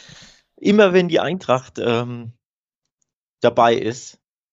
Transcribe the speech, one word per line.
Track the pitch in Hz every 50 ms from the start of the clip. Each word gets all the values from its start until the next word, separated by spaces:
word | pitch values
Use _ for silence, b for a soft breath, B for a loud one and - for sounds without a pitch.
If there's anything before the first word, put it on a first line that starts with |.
| B B B B B B B B B B _
immer | - - 196 202 214 208 185
wenn | 180 185 180 175
die | 160 -
Eintracht, | 90 139 180 185 - - 123 127 - - - -
ähm, | - 117 117 117 120 120 120 120 117 117 - _ _ _ _ _ _ _ _ _ _ _ _ _ _ _ _ _ _ _ _ -
dabei | - 120 120 127 117 117 117
ist, | - - 110 123 127 - - - _ _ _ _ _ _ _